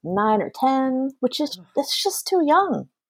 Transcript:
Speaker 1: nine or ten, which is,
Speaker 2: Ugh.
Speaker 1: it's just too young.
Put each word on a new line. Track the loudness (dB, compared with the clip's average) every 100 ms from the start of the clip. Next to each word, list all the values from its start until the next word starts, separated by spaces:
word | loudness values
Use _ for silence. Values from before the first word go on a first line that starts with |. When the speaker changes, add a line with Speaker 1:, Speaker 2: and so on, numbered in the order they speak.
Speaker 1:
nine | -4 0 2 2
or | 0
ten, | -2 0 2 0 0 -4 -2
which | -4 -2
is, | -6 -6
Speaker 2:
Ugh. | -6 -4
Speaker 1:
it's | -2 -2
just | -2 -4 -2
too | 0 4
young. | 4 2 -2 -6 _ _